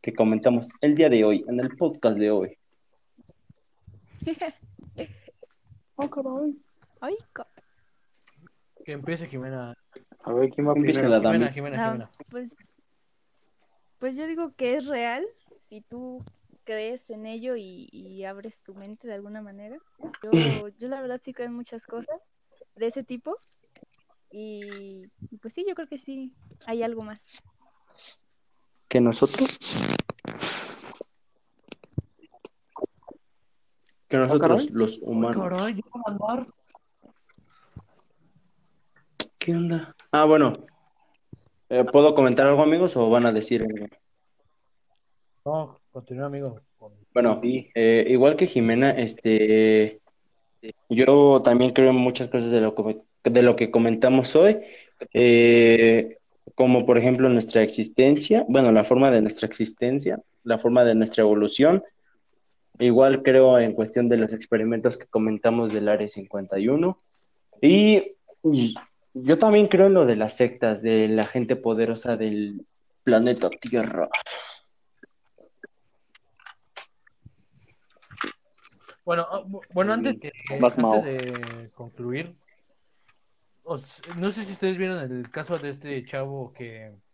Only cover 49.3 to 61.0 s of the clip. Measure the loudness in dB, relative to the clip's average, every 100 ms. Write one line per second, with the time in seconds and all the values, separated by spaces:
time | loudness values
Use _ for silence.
49.3 | 2 4 4 6 4 2 -4 _ _ _
50.3 | _ _ _ -20 -20 _ 2 6 8 8
51.3 | 6 4 4 4 6 6 4 0 -2 -4
52.3 | -4 0 0 0 -2 -6 -6 _ _ 2
53.3 | 6 6 4 2 2 2 2 2 2 2
54.3 | 4 6 4 -6 -20 -20 _ -6 2 6
55.3 | 8 8 8 6 6 6 4 0 -12 _
56.3 | _ -18 0 2 4 4 4 4 2 2
57.3 | 2 2 2 2 -2 -4 2 4 4 2
58.3 | 0 2 2 6 4 4 4 4 4 0
59.3 | -4 -8 -6 -8 -4 -4 -2 -4 -8 _
60.3 | _ -6 -2 2 4 4 4